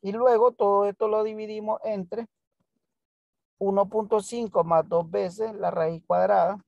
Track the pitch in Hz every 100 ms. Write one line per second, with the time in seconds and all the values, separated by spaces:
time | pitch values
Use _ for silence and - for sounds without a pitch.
0 | 196 214 254 226 240 240 202 202 202 196
1 | 214 214 214 214 214 214 214 220 220 202
2 | 175 214 226 _ _ _ _ _ _ _
3 | _ _ _ _ _ _ 196 196 202 214
4 | 214 214 196 240 226 190 165 165 160 170
5 | 165 196 190 190 220 208 180 165 160 165
6 | _ 175 190 196 170 202